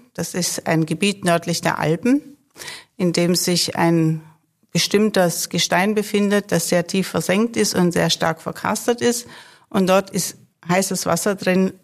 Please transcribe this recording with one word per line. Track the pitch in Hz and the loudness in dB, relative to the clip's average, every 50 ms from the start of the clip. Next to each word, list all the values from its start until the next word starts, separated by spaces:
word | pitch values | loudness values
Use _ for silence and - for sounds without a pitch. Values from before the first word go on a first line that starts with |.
| - _ _ | -16 _ _
Das | - 170 - - | -10 -8 -6 -4
ist | 185 175 - - - - - | -4 -4 -4 -4 -4 -2 0
ein | 170 160 160 151 | 0 2 0 0
Gebiet | - - - 202 196 202 - | -2 0 0 0 0 0 0
nördlich | 180 170 170 170 175 170 - | 2 2 2 0 -2 -4 -2
der | - 165 165 - | 0 -2 -2 0
Alpen, | - 151 160 170 - 240 262 285 - - - _ _ _ _ - - - - - - _ _ - | 0 0 0 0 2 2 2 0 0 -4 -18 _ _ _ _ -20 -18 -16 -16 -18 -20 _ _ -2
in | 185 175 165 | -2 0 2
dem | - 175 170 180 | 2 2 2 2
sich | 175 - - 180 170 - - - | 0 0 0 0 0 -2 -2 -2
ein | - 170 170 170 165 165 160 160 156 - - _ _ _ _ _ _ _ _ | 0 2 2 4 4 2 2 0 -2 -6 -12 _ _ _ _ _ _ _ _
bestimmtes | - 170 - - - 202 214 220 202 196 180 170 170 - - - | -4 -2 -2 0 2 2 2 2 2 2 2 2 0 -2 -6 -4
Gestein | - 170 - - 180 170 185 208 214 | -2 -2 0 0 2 2 2 0 0
befindet, | 214 208 208 - 202 202 202 202 208 196 - | -2 -2 -2 0 0 2 2 2 0 0 0
das | - 170 - - | 0 -2 0 0
sehr | - 175 170 170 | 0 0 0 0
tief | - 190 180 - | -2 -2 -2 -2
versenkt | - 180 165 - 185 196 226 233 233 | -2 -4 -2 0 2 2 2 0 0
ist | 226 214 196 - | 0 -2 0 2
und | 180 180 175 | 2 2 2
sehr | 170 175 170 165 | 2 2 0 0
stark | 165 - 170 165 160 - | 0 0 0 -2 -2 -4
verkarstert | - - - - - 180 202 214 - - 240 240 | -6 -12 -10 -6 -4 -4 -4 -2 -2 -2 -2 0
ist. | 240 240 233 233 - - - - - - - - _ - | 0 -2 -2 -2 -6 -12 -18 -20 -20 -20 -20 -20 _ -6
Und | - 196 190 180 | -2 0 2 4
dort | 185 196 196 196 | 4 2 2 0
ist | - 196 - - - - - _ _ _ - - | -4 -6 -6 -6 -8 -14 -20 _ _ _ -4 0
heißes | 175 190 196 - 190 185 - | 0 0 0 0 -2 -4 -2
Wasser | - 165 170 - 214 202 | -2 -2 0 0 -2 -2
drin | 196 - 190 185 185 190 190 - - | -2 0 0 2 2 2 0 -2 -6